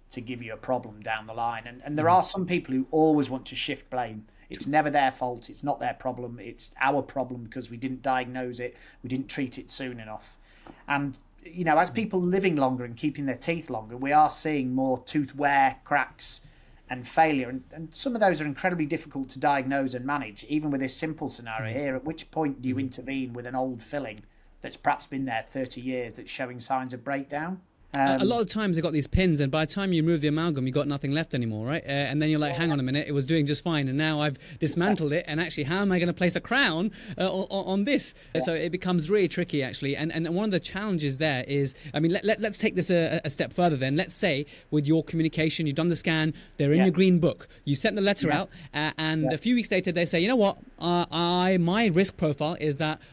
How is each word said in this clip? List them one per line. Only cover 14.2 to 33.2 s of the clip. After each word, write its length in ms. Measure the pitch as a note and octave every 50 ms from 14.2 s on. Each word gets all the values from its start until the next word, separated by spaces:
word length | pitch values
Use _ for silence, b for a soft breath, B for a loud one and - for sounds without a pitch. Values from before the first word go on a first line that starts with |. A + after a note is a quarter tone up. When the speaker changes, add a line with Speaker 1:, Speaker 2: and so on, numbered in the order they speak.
| D3+ C#3+
Speaker 1:
seeing 460 | - - - D#3+ D3+ C#3+ B2+ B2+ B2+
more 280 | C3 C3+ C3 B2+ B2+ -
tooth 300 | - - D3+ C#3+ C3 -
wear, 440 | C3+ D3 C#3 C#3+ C#3 C3+ C3+ - - -
cracks, 580 | - D3 C#3 B2 - - - - - - - b b b b b b b b b -
and 180 | C3 B2+ A#2+ -
failure. 400 | - - D#3+ D#3 D3+ C3+ B2+ A#2+
And, 140 | C3 C3 - -
and 220 | - D#3+ E3 D3+ -
some 200 | - - C#4 A#3+
of 60 | A3
those 220 | G#3+ F#3+ E3+ D3
are 20 | D3+
incredibly 400 | D3 C3+ - - F#3 F3 E3+ D#3
difficult 460 | C#3 E3 - - - - C#3 C3+ A#2+
to 80 | - C3
diagnose 560 | C#3+ D3 C#3+ C#3 B2+ C3 C#3 C#3 C3+ B2+ B2
and 100 | B2 B2+
manage, 400 | C3+ D3 C#3+ B2 G#2+ G2+ - -
even 260 | - D3 D#3 D3+ D3+
with 120 | C3+ C3
this 120 | C3+ C3 -
simple 360 | - D#3+ D#3+ D3+ D#3 D3+ C3+
scenario 440 | - - A#2 A#2 A2+ A2 A2 A2 A2+
Speaker 2:
Mm. 60 | C3+
Speaker 1:
here. 160 | D3 C#3 C3
At 80 | C3 B2+
which 260 | D#3 D#3+ - - -
point 300 | - D#3+ D#3 C#3+ C3+ C3+
do 80 | B2 B2+
you 60 | B2
Speaker 2:
Mm. 60 | C3+
Speaker 1:
intervene 520 | C3+ C3 - - B2 B2+ C3+ C3+ B2+ B2
with 140 | A#2 B2 A#2+
an 80 | B2 C3
old 280 | B2+ C3 C3 B2+ A2+
filling 380 | G#2+ - D3 C#3+ C3 A2+ G#2 G#2+ b b b b b b b -
that's 160 | - A#2+ -
perhaps 300 | - - C#3+ C#3 - -
been 180 | - C#3+ C3+ C3+
there 220 | B2+ A2+ A2+ A2 -
thirty 320 | - C3+ C3 C3 - B2+
years 320 | A#2+ C3 C3 B2 A#2+ A2+
that's 180 | A2 B2 A2+ -
showing 300 | - - C3+ B2 B2 A#2+
signs 320 | A2+ - C3+ C3 B2+ B2+
of 100 | B2+ A#2+
breakdown? 600 | A2+ C#3+ C#3 C#3 C3+ - C#3 D3 D#3+ F3 F#3+ F3+ - _ _ _ - - -
Speaker 2:
A, 40 | C#3
a 160 | C3+ C#3 C3+ C3
Speaker 1:
Um, 60 | - -
Speaker 2:
lot 120 | A#3+ A#3
of 80 | A3 -
times 280 | - G#3+ G#3+ G3 E3+
they've 60 | E3
got 120 | D#3+ E3 D#3
these 120 | D3+ C#3
pins, 320 | - - F#3 F#3+ F3+ D#3 C#3+
and 120 | C#3+ C3+
by 140 | C#3+ D#3 D#3
the 40 | D3+
time 220 | - G3+ G3 F#3+
you 80 | F3 D#3+
remove 220 | D#3 E3 E3+ D#3
the 60 | D3 D3+
amalgam, 360 | D3 D#3 E3 F3 D3+ C3+ B2+
you've 80 | C3 B2
got 140 | C#3+ D3 C#3+
nothing 240 | C#3+ C#3 - C3+
left 220 | C#3 D#3+ D#3+ - -
anymore, 320 | C3 A#2+ A2+ G#2+ G#2+ A2
right? 160 | B2+ D3+ - -
Uh, 60 | -
and 320 | C#3 C#3+ C#3+ A#2+ C#3 D3+
then 80 | D#3 D#3
you're 80 | D#3 D3+
like, 160 | D3+ C#3+ B2+
Speaker 1:
Yeah. 60 | B2
Speaker 2:
"Hang 120 | E3 E3
on 80 | D3 C#3
a 20 |
minute, 240 | C3 B2+ C3+ D3 -
it 60 | -
was 140 | D3 C#3+